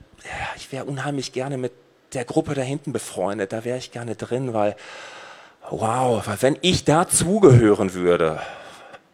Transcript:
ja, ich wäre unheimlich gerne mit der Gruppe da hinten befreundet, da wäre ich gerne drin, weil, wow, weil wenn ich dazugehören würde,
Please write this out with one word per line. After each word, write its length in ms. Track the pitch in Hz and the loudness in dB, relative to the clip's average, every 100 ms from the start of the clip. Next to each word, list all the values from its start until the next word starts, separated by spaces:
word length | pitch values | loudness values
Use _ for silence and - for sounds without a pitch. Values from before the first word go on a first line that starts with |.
| - _ | -20 _
ja, 240 | - - - - | -14 -10 -10 -10
ich 160 | - | -12
wäre 120 | 131 | -12
unheimlich 480 | 127 135 139 143 123 | -8 -8 -6 -6 -6
gerne 240 | 127 135 135 | -6 -6 -4
mit 160 | 123 - _ _ _ | -6 -10 _ _ _
der 120 | 262 | -10
Gruppe 300 | 240 160 156 | -2 -2 -2
da 80 | 139 | -4
hinten 300 | 127 147 - | -4 -6 -6
befreundet, 600 | 113 - - 92 107 98 | -8 -6 -4 -4 -2 -4
da 120 | 110 | -6
wäre 140 | 117 127 | -6 -8
ich 140 | - | -8
gerne 240 | 120 117 - | -12 -10 -10
drin, 360 | 113 120 131 | -6 -4 -2
weil, 220 | 110 104 101 - - - - - - - _ - | 0 0 -2 -12 -18 -18 -18 -20 -20 -20 _ -12
wow, 580 | - 110 120 127 110 110 | -4 -2 0 0 0 -2
weil 160 | 101 | 0
wenn 160 | 131 151 | 0 2
ich 240 | 180 - | 0 2
dazugehören 1120 | - 156 185 - 165 214 180 120 110 101 95 | 4 2 4 0 0 6 10 10 8 4 2
würde, 460 | 90 87 85 80 76 - - - - - - _ | 0 2 4 2 0 -10 -14 -20 -20 -20 -20 _